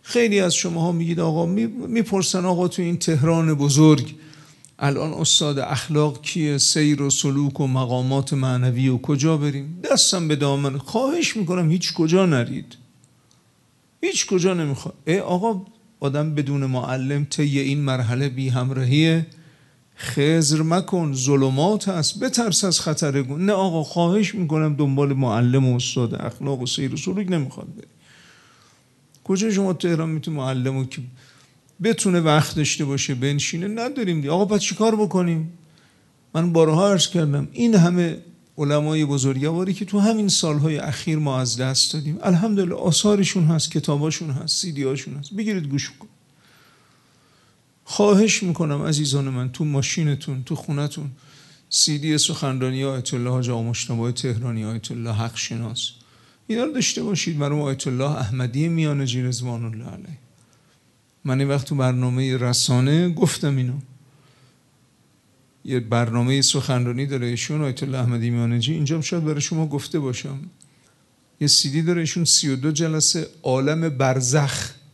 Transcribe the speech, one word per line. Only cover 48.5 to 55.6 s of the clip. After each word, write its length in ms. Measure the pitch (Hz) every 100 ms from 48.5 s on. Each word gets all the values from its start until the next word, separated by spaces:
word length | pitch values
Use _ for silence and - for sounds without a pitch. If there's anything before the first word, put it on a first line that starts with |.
| 160 160 143
عزیزان 460 | 156 151 147 139 135
من، 240 | 127 127
تو 120 | -
ماشینتون، 800 | 151 143 127 - 156 139 - 131
تو 120 | 123
خونتون، 560 | 160 - 143 147 151 147 127 - - - - _
سی 300 | - - 147
دی 200 | 156 151
سخنرانی 680 | - 156 139 131 127 131
آیت 300 | 135 131 120
الله 160 | 127 123
حاج 200 | 127 123
آقا 120 | 120
مجتبی 500 | 113 113 - 117 117
تهرانی، 520 | 120 135 110 123 113
آیت 260 | 107 113 -
الله 220 | 120 117
حق 240 | 110 113 -
شناس، 540 | - 117